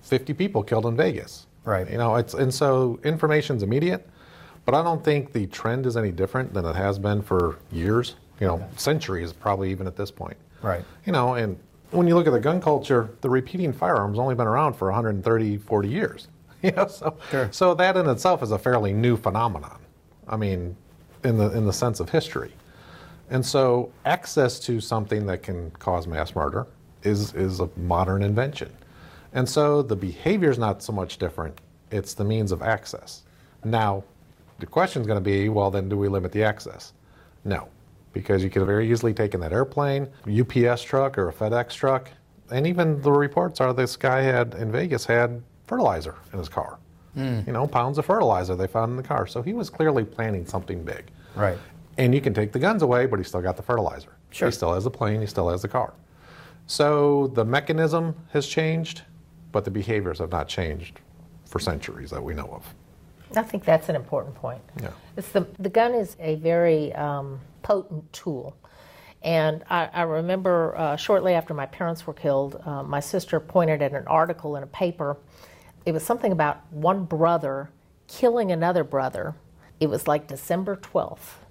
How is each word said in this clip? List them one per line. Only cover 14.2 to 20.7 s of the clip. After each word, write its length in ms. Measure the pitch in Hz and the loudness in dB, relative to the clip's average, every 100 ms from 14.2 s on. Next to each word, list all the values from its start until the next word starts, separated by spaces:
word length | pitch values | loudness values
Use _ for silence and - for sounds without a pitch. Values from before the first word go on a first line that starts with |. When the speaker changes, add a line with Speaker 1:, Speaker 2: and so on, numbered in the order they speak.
| 131 123 | 0 0
Speaker 1:
been 120 | 110 | 2
around 260 | 120 151 | 2 2
for 160 | 120 95 | 2 0
a 60 | 101 | 2
hundred 280 | 113 101 | 0 0
thirty, 340 | 101 113 110 104 | 2 2 2 -2
forty 320 | - 104 101 | 0 0 2
years. 380 | 156 220 - - | -2 -4 -6 -20
<laughs> 40 | - - - | -20 -20 -2
You 100 | 190 | 0
know, 160 | 185 196 | 2 0
so, 280 | - 156 156 - | 0 -6 -6 -4
Speaker 2:
Sure. 200 | 139 113 | 0 0
Speaker 1:
so 240 | - 185 170 | 4 4 6
that 200 | 185 185 | 4 4
in 140 | 160 | 2
itself 320 | 120 185 175 | 4 2 2
is 80 | 113 | 2
a 80 | 104 | 0
fairly 340 | 127 123 104 | 2 2 2
new 260 | 101 120 113 | 2 4 4
phenomenon. 600 | 104 98 117 82 73 - - _ _ _ - | 2 2 0 -2 -10 -18 -20 _ _ _ -8
I 80 | 110 | -2
mean, 400 | 104 92 87 | -2 -2 -4